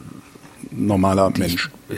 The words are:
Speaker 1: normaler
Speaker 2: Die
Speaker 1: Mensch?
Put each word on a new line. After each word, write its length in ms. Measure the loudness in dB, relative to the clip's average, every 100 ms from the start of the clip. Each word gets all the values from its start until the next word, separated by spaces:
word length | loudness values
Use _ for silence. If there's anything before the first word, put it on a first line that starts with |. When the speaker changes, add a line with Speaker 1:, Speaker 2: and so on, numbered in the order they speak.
| -18 -20 -20 -20 -20 -18 -12 -4 0
Speaker 1:
normaler 440 | 2 4 4 4
Speaker 2:
Die 100 | 2
Speaker 1:
Mensch? 280 | 0 -2 -4 -10 -12